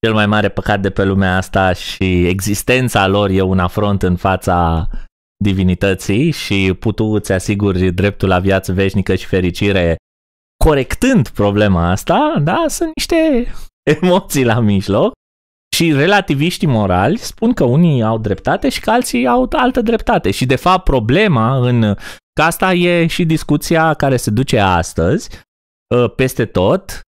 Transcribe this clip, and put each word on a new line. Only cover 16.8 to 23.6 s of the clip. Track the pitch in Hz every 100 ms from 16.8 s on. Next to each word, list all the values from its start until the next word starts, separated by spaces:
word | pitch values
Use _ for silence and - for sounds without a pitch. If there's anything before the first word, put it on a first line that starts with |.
| 101 90 104 208
spun | - - 226
că | 247
unii | 139 135 175 139
au | 110 113
dreptate | 110 95 - 165 277
și | -
că | -
alții | 226 247 247 247
au | 240 254
altă | - 254 262
dreptate. | 226 226 - 196 -
Și, | 98 127
de | 127
fapt, | - 185
problema | - 139 110 143 214 135 113 135 123
în, | 123 110 98 - - _
că | -
asta | 160 - 185
e | 180 175 175 165
și | - 170
discuția | 160 - 151